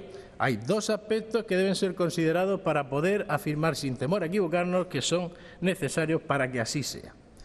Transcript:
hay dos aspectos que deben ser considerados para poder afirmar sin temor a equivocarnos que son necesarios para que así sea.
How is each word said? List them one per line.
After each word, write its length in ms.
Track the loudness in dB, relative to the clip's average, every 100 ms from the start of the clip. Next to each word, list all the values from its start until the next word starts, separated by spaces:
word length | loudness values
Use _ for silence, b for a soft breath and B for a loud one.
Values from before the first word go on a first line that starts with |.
| -14 B B B
hay 180 | 0 0
dos 340 | 2 0 2
aspectos 540 | -2 0 -2 0 -4
que 140 | 0 2
deben 180 | 2 2
ser 180 | 0
considerados 680 | 2 0 2 2 4 2 0
para 260 | 2 0 0
poder 380 | 0 2 2 0
afirmar 480 | -2 0 0 0 0
sin 220 | -2 -2
temor 260 | 0 0
a 40 | 0
equivocarnos 600 | 0 2 2 2 0 0
que 140 | -2
son 320 | 0 0 -2 B B B
necesarios 640 | -2 0 -2 0 2 0
para 280 | 2 0 0
que 120 | -2
así 220 | -2 -2
sea. 320 | -4 -8 -14 -20 -20 -20